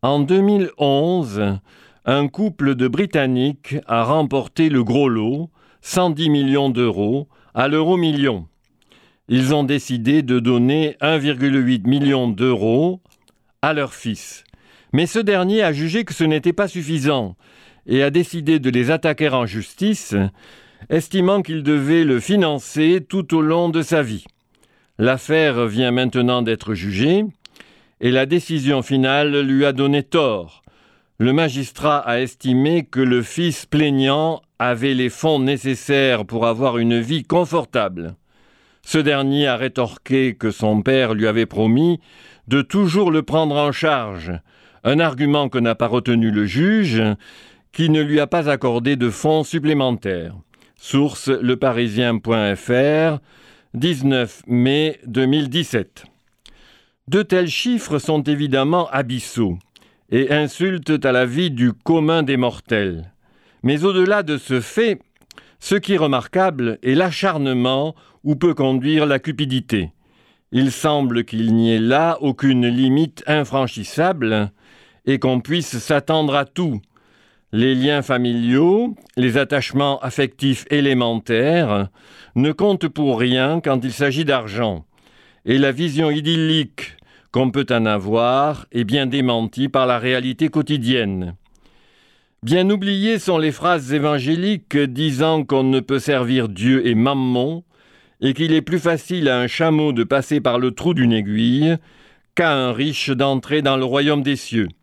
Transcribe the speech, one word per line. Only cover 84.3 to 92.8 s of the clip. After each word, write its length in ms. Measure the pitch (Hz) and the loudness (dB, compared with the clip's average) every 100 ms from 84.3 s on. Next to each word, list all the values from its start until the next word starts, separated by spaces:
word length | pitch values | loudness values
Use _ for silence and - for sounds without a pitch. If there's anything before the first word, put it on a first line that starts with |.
| 135 110 98 117 87 - _ _ _ _ _ - | -2 -2 -4 -2 -4 -10 _ _ _ _ _ 0
Et 100 | 135 | 2
la 160 | 139 | 2
vision 380 | 127 170 143 160 | 0 -4 0 0
idyllique 880 | 147 151 165 160 160 131 - - - _ _ _ | 0 -2 0 0 0 -2 -8 -16 -18 _ _ _
qu'on 180 | - 131 | -2 0
peut 140 | 135 139 | 0 0
en 160 | 120 113 | 0 0
avoir 800 | 104 95 113 120 131 147 147 - | 0 0 0 2 2 0 -4 -6
est 140 | 117 | -4
bien 220 | 110 139 135 | -2 0 0
démentie 640 | 135 127 117 113 - 139 | 0 0 0 -2 -4 -2
par 160 | 135 127 | 0 2
la 120 | 120 | 0
réalité 520 | 120 127 127 127 156 | 0 -2 -2 -2 -2
quotidienne. 840 | 156 139 147 117 127 107 95 90 95 _ _ _ _ _ _ _ _ _ _ | 0 -2 -2 0 0 0 -4 -6 -12 _ _ _ _ _ _ _ _ _ _
Bien 260 | 113 170 185 | 0 2 2
oubliées 500 | 208 | 0